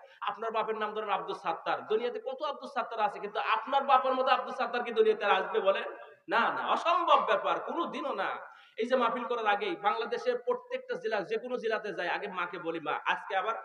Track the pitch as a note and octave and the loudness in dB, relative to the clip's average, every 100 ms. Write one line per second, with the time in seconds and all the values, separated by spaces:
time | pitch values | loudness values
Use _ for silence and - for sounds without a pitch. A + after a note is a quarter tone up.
0 | - - G#3 G3+ A3+ A3 G#3+ G#3+ G#3+ G#3+ | -20 -8 -6 -4 -2 -2 -2 -2 -4 -4
1 | G#3+ F#3+ G3 F3 F3+ D#3+ E3+ D3+ - A3 | -2 -2 -2 -6 -4 -2 -2 -2 0 0
2 | A#3+ G#3+ C4 C4 D4 C4 B3+ A#3 A3 A3+ | 0 -4 -6 -4 -4 -4 -6 -6 -4 0
3 | G#3 F#3 G3 G3+ E3+ A3+ - C4+ C4 C4 | 0 -2 -6 -2 0 0 2 2 6 6
4 | C4 C4 C4 C4+ B3 B3 A#3 A#3+ A#3 A3 | 6 2 4 2 2 -4 -2 -2 0 4
5 | A3 G#3 G3+ F#3+ - A3 F#3+ G#3+ C4 - | 4 4 4 2 2 2 4 2 -2 -10
6 | - - - A3+ G3+ - - G#3 - F4 | -16 -18 0 2 2 0 0 0 2 2
7 | E4 C#4+ - G3 F#3 E3 A3+ D4 C#4 B3+ | 6 6 6 2 2 0 -2 -4 -4 -4
8 | D4 G#3 E3 A#2+ - - - - B3 B3+ | -4 -2 -2 -4 -10 -18 -12 -6 0 2
9 | A#3 B3+ A#3+ A#3+ G#3+ G3+ G#3 E3+ G3+ A3+ | 2 0 -2 0 2 2 0 0 0 0
10 | - A#3 B3+ A#3+ - B3 - - - G#3 | 0 -2 0 0 -2 -4 -4 -8 -6 -6
11 | A3 G#3+ E3 A3 B3 B3 A3+ G#3+ G#3 F3 | -2 -2 -2 -4 -4 -4 -2 -2 -2 -4
12 | F3 E3 G3 F3+ F3 F3+ D#3+ D#3+ D3+ C3+ | -2 -4 -4 -4 -4 -4 -6 -4 -4 -2
13 | D#3 - - F#3+ G#3 B3+ | 0 -2 -2 -2 -2 -4